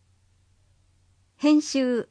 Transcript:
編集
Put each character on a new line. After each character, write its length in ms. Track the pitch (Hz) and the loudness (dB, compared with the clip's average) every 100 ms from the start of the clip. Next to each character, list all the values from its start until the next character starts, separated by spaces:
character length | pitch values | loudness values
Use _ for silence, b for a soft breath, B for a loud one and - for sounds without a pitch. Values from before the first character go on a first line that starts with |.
| _ _ _ _ _ _ _ _ _ _ _ _ _ - | _ _ _ _ _ _ _ _ _ _ _ _ _ -4
編 240 | 294 302 | 2 2
集 440 | 294 269 254 233 - | 0 -4 -2 -4 -6